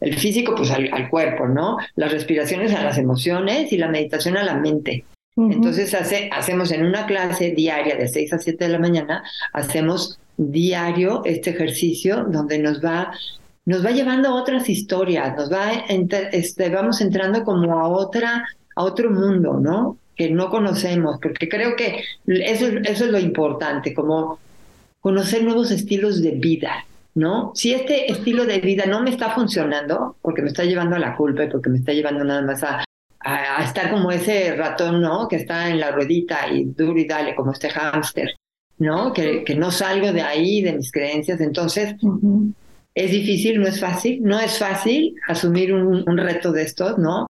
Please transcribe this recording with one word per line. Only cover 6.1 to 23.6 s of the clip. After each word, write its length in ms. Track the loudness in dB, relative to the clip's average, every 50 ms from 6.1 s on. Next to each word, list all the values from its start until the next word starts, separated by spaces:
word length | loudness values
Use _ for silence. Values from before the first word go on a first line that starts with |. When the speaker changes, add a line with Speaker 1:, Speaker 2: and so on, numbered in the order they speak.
| -2 -2 -2 -4 -4
Speaker 1:
hacemos 380 | -4 -4 -2 0 0 0 0
en 140 | 0 2 2
una 220 | 2 2 0 0
clase 460 | 0 0 0 0 0 0 0 0 0 2
diaria 440 | 2 2 2 2 0 0 0 0
de 120 | 0 -2 -2
seis 240 | -2 -2 -2 -2 -2
a 60 | -2
siete 260 | -2 -4 -2 -2 0
de 80 | 0 0
la 60 | 2
mañana, 440 | 2 2 2 2 0 -2 -4 -6 -6 -10 -10 -10 -8 -6 -6
hacemos 640 | -4 -4 -2 -2 0 0 0 0 -2 -4 -6 -10 -14 -20 _ _
diario 840 | -4 -4 0 0 0 2 2 0 0 -2 0 0 2 2 2 0 0 0
este 260 | -2 -2 -2 -2 -4
ejercicio 720 | -2 -2 -2 -2 -2 0 0 0 0 0 0 0 0 0 0 0
donde 300 | 0 0 0 0 0 0
nos 260 | 0 0 0 0 0
va, 260 | 0 0 -2 -2 -4 -8 -10 -14 -14 -16 -16 -20 -20 _ _ _
nos 200 | 0 0 2 2
va 60 | 2
llevando 380 | 2 2 2 2 2 2 2 2
a 60 | 2
otras 340 | 0 0 0 0 0 0 0
historias, 680 | 0 -2 -2 -2 0 0 2 2 2 0 0 -2 -2
nos 140 | -4 -4 -2
va 340 | -2 -2 0 0 -2 -2 -2 -2
enter-, 400 | 0 0 2 0 0 -2 -2 -2 -2
este, 360 | -2 -2 -2 -2 -2 -2 0
vamos 320 | 0 0 0 0 0 0
entrando 420 | 0 0 0 0 0 0 0 0 0
como 360 | 0 2 2 2 2 2 2
a 100 | 2 2
otra, 560 | 2 0 0 0 -2 -2 -2 0 -2 -4 -4 -8 -12 -16 _ _ -6
a 80 | -2 -2
otro 260 | -2 0 0 2 2
mundo, 480 | 2 2 2 4 4 4 2 2 2 2
¿no? 380 | 2 2 2 2 0 -2 -4 -6 _ _ _
Que 140 | -2 0 0
no 220 | 2 2 0 0
conocemos, 680 | 0 0 2 2 2 0 0 0 2 2 2 0 0 -2 -4
porque 260 | -4 -4 -4 -4 -4
creo 260 | -2 -2 0 0 0
que 280 | 0 -2 -2 -4 -6 -8 -12 -14 -6 -2
eso, 400 | 0 2 2 2 2 0 2 2 0 0 0 0
eso 200 | 0 0 0 2
es 40 | 2
lo 80 | 2 2
importante, 760 | 2 2 2 2 0 0 0 -2